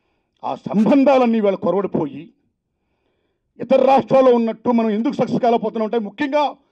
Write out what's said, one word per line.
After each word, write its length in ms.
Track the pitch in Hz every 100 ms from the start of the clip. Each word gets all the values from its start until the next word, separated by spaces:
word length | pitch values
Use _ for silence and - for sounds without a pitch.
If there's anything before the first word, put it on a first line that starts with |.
| _ _ _ _
ఆ 100 | 117
సంబంధాలన్నీ 840 | 131 - 196 214 285 269 262 247 226
ఇవాళ 160 | 202
కొరవడిపోయి 800 | 190 - 180 190 175 156 - 170 _ _ _ _ _ _ _ _ _ _ _ _ -
ఇతర 200 | - 262
రాష్ట్రాల్లో 500 | 254 269 220 269 262
ఉన్నట్టు 360 | 240 226 220 -
మనం 200 | 233 226
ఎందుకు 240 | 208 233 -
సక్సెస్ 220 | 254 233
కాలేకపోతున్నాం 440 | 240 233 208 220 220
అంటే, 120 | 240
ముఖ్యంగా 580 | 202 - 294 294 285 - _